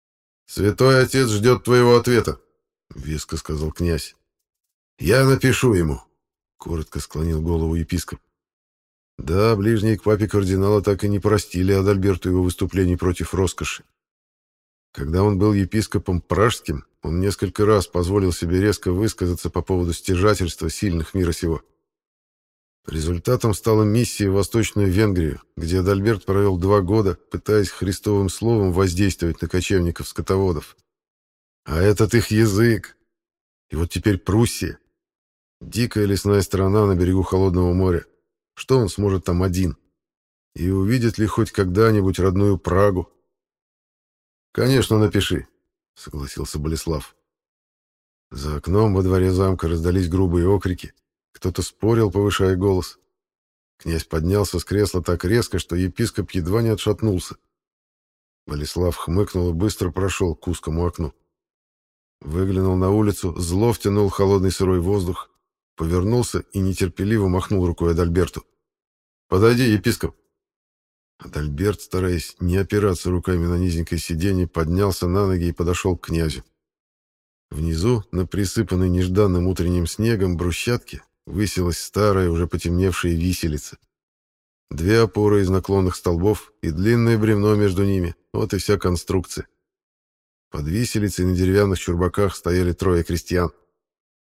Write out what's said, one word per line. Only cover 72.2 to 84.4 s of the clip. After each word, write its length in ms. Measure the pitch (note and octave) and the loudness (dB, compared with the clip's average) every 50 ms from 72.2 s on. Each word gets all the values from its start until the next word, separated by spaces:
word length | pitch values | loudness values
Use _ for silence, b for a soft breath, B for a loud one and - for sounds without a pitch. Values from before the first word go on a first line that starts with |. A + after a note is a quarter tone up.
| - - - - | -4 -8 -8 -6
не 160 | F#2 F2 F2 | -2 0 0
опираться 560 | F#2+ G2 - G#2 G#2 G2+ G2+ F2 - - F2+ | 0 0 0 0 2 2 2 0 -2 -2 -2
руками 340 | F2+ F2+ - F#2+ F#2 F2 E2+ | -2 -2 0 0 0 0 0
на 120 | E2+ F2 F2 | 0 0 0
низенькое 420 | F2+ F2+ E2 E2+ E2 - F2 E2 | 0 0 0 -2 -2 -4 -4 -6
сиденье, 480 | - - E2+ D#2 F2 G2+ F#2+ F2+ F2+ E2+ | -4 -4 -4 -2 0 0 0 0 0 -2
поднялся 600 | - E2 E2 D#2 F2 F#2+ G2+ G2 F2+ - F#2 F2 | -2 -2 -2 0 0 0 0 0 0 -2 -2 0
на 200 | F2 G2 G#2 F#2+ | 0 0 0 0
ноги 220 | F#2 F2 E2+ E2+ | 0 0 -2 -2
и 20 | |
подошёл 460 | E2 - F2 E2+ F#2 - - G2 F2 - | -4 -2 -2 -2 -2 -2 -2 -2 -2 -4
к 100 | - - | -4 -4
князю. 380 | D#2+ E2 E2 D#2 C2 C2 - _ _ _ _ _ _ _ _ _ _ _ _ _ _ _ _ _ _ _ _ _ | -4 -2 -2 -2 -4 -6 -12 _ _ _ _ _ _ _ _ _ _ _ _ _ _ _ _ _ _ _ _ _
Внизу, 540 | - D2 D#2+ E2 E2 D#2+ F2 A#2+ B2 A2 - - | -8 -6 -4 -4 -2 -2 0 0 0 0 -2 -4
на 140 | - F2+ F#2 | -4 -4 -4
присыпанной 640 | - - F#2+ G2+ F2+ - A2+ G#2+ - F#2 F2+ F#2 F#2 | -2 -2 -4 -4 -2 -2 -2 -2 0 0 0 2 2
нежданным 580 | F2 F2+ F#2 F#2 F#2 G2+ G#2+ G2 F2 F2 F2 F#2 | 2 0 0 0 2 2 2 2 2 0 0 0
утренним 380 | F2+ D#2+ E2+ F2 F2+ F2+ E2+ | -2 -2 0 0 0 0 -2
снегом 520 | E2 - - G#2+ A#2 A#2 G2 G2 F#2 F2+ D#2+ | -2 -4 -2 -2 0 0 0 0 -2 -2 -2
брусчатке, 640 | F2 F2+ E2+ - - A#2 A#2+ A#2+ - - - - - _ _ _ _ | -2 -4 -4 -4 -2 -2 -4 -4 -4 -10 -18 -18 -18 _ _ _ _
высилась 520 | - D2 F2+ G#2+ F#2+ - F2+ F2+ F2 D#2+ - | -8 -4 -2 -2 -2 -2 -2 -2 -2 -2 -4
старая, 520 | - - - G2 G#2 G#2 G2 F#2+ F#2 F2 | -8 -6 -2 2 2 2 4 2 2 0
уже 180 | E2 E2 F2 E2+ | 0 0 -2 -2
потемневшая 680 | - E2+ - E2+ F2 F2+ F#2+ F#2+ F2 - - F2 E2+ | -4 -4 -4 -2 0 0 0 0 0 -2 -2 -2 0
виселица. 640 | E2 E2+ F#2 F2+ - - E2 D2+ D2 - - - - _ _ _ _ _ _ _ _ _ _ _ _ | 0 0 -2 -2 -2 -4 -4 -4 -6 -8 -12 -18 -20 _ _ _ _ _ _ _ _ _ _ _ _